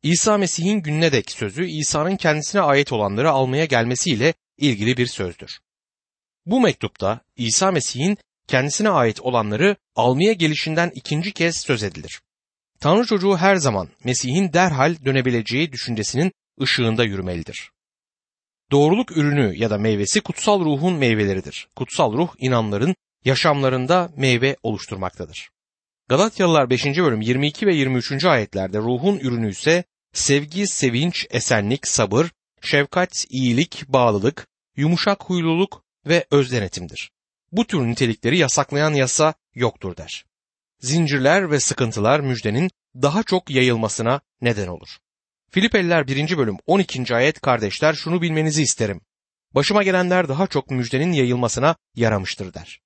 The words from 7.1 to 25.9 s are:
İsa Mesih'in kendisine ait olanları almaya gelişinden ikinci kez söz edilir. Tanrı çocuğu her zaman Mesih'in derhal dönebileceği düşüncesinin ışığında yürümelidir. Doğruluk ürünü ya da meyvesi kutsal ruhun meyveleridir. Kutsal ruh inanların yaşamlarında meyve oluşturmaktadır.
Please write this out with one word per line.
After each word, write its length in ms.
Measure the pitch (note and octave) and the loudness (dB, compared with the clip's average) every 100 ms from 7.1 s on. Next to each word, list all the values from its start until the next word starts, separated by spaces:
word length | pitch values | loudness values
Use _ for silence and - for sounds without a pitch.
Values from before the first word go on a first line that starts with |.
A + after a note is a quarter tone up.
| A#2 _ - | -2 _ -6
İsa 360 | A#2 - F#3+ | -2 0 2
Mesih'in 460 | F3 - B2 E3+ G#3 _ _ - | 0 -2 -4 -2 -2 _ _ -2
kendisine 420 | C3+ C#3 - G#3+ | 0 0 0 2
ait 320 | E3+ A2+ G#2 | 4 2 0
olanları 540 | B2+ A#2+ G#2+ G#2 F#3 G3+ _ - | -2 0 0 0 0 0 _ 0
almaya 380 | A#2 C3 G3 | 2 4 2
gelişinden 580 | G#3 D#3+ D3+ - D#3+ F3 B2+ | 2 0 -2 -4 -2 -2 -4
ikinci 360 | - D3+ F3+ | -4 -4 -4
kez 260 | - E3+ E3 | -2 -2 -2
söz 260 | - A#2+ | -2 -2
edilir. 380 | G#2 D#2 C#2+ - _ _ _ _ _ _ | -2 -8 -16 -18 _ _ _ _ _ _
Tanrı 260 | C#3+ G3 A#3+ | 2 2 2
çocuğu 320 | G#3 F#3+ F#3 | 0 2 2
her 180 | F#3 F#3+ | 4 4
zaman 340 | C#3 G2+ F2 _ | 2 -2 -4 _
Mesih'in 500 | B2 B2+ B2+ D3+ F#3+ | -4 -4 -2 0 0
derhal 420 | D#3+ F#3 C3+ D3 D#3+ C3+ | 2 2 2 0 0 -2
dönebileceği 680 | C3+ B2+ A#2+ G#2+ B2 D#3+ | 0 0 -2 -2 -4 -4
düşüncesinin 600 | B2 - A2 G#2 B2 F#3 - _ _ | -6 -8 -6 -4 0 -2 -2 _ _
ışığında 420 | C3 - A#2 A2 | -2 0 0 2
yürümelidir. 680 | A#2 G2 F#2 F2 D#2 - - _ _ _ _ _ _ _ _ _ _ | 0 -2 -6 -8 -10 -14 -18 _ _ _ _ _ _ _ _ _ _
Doğruluk 460 | C#3 D3 G3+ B3+ E3 | 4 4 2 0 0
ürünü 400 | D3 C#3+ A2+ D#2+ | 2 2 0 0
ya 120 | A2+ | -2
da 80 | G#2 | 0
meyvesi 440 | A2 G#2+ G2+ - | 0 0 0 -2
kutsal 440 | - - - G3+ D#3+ | -2 -4 0 2 2
ruhun 280 | C#3+ F3 | 0 0
meyveleridir. 720 | E3+ C3 A2 G2+ F#2+ F2 - - - | 2 2 2 0 -2 -6 -16 -18 -10
Kutsal 380 | C3 - C#3 | -8 0 0
ruh 160 | A2+ F3 - | 0 -4 -2
inanların 580 | C3 A#2+ A2 G2+ C#3 F#3 _ _ B2 | 0 0 0 0 0 -2 _ _ 0
yaşamlarında 840 | C3 E3 C#3+ C3+ B2+ B2+ F3+ E3+ D3 | 2 2 2 2 0 0 0 0 -2
meyve 400 | C3+ A#2+ C3+ C#3 | 0 2 2 -2
oluşturmaktadır. 840 | A2+ G#2 - G2 F#2 - E2 - - _ _ _ _ | -6 -6 -8 -8 -8 -8 -14 -14 -20 _ _ _ _